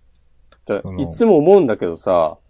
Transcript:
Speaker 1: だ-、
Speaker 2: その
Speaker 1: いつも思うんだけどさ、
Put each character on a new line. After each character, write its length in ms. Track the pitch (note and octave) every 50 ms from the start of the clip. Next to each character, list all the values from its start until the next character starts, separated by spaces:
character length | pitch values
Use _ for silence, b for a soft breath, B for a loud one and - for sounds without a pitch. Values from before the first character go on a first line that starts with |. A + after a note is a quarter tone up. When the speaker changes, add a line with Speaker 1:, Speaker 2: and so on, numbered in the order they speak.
| _ _ _ _ _ _ _ _ _ _ _ _ _
Speaker 1:
だ-、 160 | - G#2 G2 -
Speaker 2:
そ 80 | F#2+
の 100 | F#2 F#2
Speaker 1:
い 120 | C#3 E3+ D#3+
つ 140 | - A#3
も 100 | A3+ F#3
思 220 | D3+ D3 F3 G3+ G3
う 20 |
ん 60 | E3+
だ 100 | A#2+ G#2
け 80 | - G2+
ど 140 | F2 E2 D#2+
さ、 400 | - G2 F#2 F2 D#2+ D#2 - - _ _